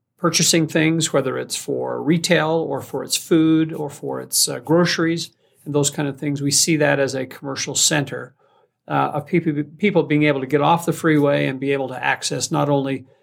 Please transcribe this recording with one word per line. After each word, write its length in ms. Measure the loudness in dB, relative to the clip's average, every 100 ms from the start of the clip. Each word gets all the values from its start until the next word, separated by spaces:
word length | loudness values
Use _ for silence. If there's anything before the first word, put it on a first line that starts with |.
| _ _
purchasing 500 | 0 2 2 2 2
things, 460 | 2 2 2 2
whether 260 | 0 0 -4
it's 180 | -6 -8
for 460 | -6 -4 -4 -4
retail 480 | 2 2 4 2 2
or 300 | 0 -2 -6
for 240 | -6 -8
its 120 | -4 -6
food 560 | 2 4 4 4 2
or 160 | -4 -8
for 320 | -8 -10 -8
its, 280 | -6 -2 -2
uh, 100 | -4
groceries 720 | 2 4 4 2 0 -2 -6 _ _ _
and 80 | -4
those 180 | 0 0
kind 180 | 0 -4
of 100 | -4
things. 240 | -4 -2
We 80 | -2
see 260 | 0 2 2
that 200 | 2 2
as 160 | 0
a 120 | -2 -8
commercial 500 | -10 -10 -8 -6 -2
center, 580 | 0 0 -2 -8 -12 _ _ _ _ _ -6
uh, 240 | -2 -2
of 120 | -4 -2
people, 360 | -2 0 -4 -6 -2
people 260 | 0 2
being 180 | 2 2
able 180 | 2 2
to 60 | 0
get 160 | 0
off 240 | 2 2 0
the 80 |
freeway 520 | -2 2 4 4 2 0
and 140 | -2
be 120 | -2
able 160 | -2 -2
to 140 | -4
access 480 | -4 -2 -4 -6 -4
not 200 | -2 2
only 340 | 0 0 -6 -8 _